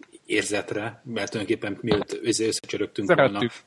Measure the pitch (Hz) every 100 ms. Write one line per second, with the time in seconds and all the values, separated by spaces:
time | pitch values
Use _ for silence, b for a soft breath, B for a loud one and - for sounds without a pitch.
0 | - - - 107 98 101 - 104 110 113
1 | 131 110 101 113 98 110 104 98 117 104
2 | - - 117 107 110 - - 101 101 -
3 | 98 156 135 101 117 B